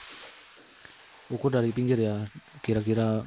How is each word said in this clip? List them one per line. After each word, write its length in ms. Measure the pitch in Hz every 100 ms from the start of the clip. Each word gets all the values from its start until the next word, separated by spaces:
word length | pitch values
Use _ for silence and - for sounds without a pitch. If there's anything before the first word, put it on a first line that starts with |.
| - - - - - - - - - - - - -
ukur 240 | 123 139
dari 160 | 127 117 117
pinggir 240 | 123 120
ya, 240 | 110 104 107 - - -
kira-kira 560 | - 107 107 113 113 110